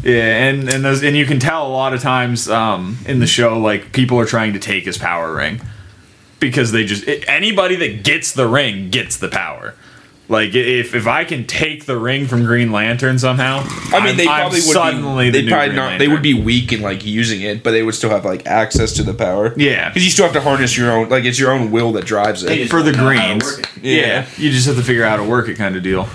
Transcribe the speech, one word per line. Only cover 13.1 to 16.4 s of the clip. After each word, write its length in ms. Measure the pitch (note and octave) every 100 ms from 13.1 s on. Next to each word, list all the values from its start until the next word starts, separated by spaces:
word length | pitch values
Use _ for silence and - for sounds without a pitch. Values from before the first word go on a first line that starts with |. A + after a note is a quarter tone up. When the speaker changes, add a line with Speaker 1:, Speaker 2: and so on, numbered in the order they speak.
| C3
Speaker 1:
somehow, 460 | C3 B2+ C3 C3+ C3+ - -
Speaker 2:
I 60 | F#3
mean, 80 | G3
Speaker 1:
I'm, 60 | F#3
Speaker 2:
they 100 | E3+
Speaker 1:
I'm 140 | D3+
Speaker 2:
probably 180 | - F3+
would 80 | D#3+
Speaker 1:
suddenly 580 | D#3 E3 C3 C#3+ C3+ B2
Speaker 2:
be, 40 |
Speaker 1:
the 60 | B2+
Speaker 2:
they 60 | A#2
Speaker 1:
new 60 |
Speaker 2:
probably 160 | D3 C#3+
Speaker 1:
Green 60 | C#3
Speaker 2:
not, 220 | C3 F#2
they 80 | C#3+
would 60 | D3+ D3+
Speaker 1:
Lantern. 120 |
Speaker 2:
be 60 | B2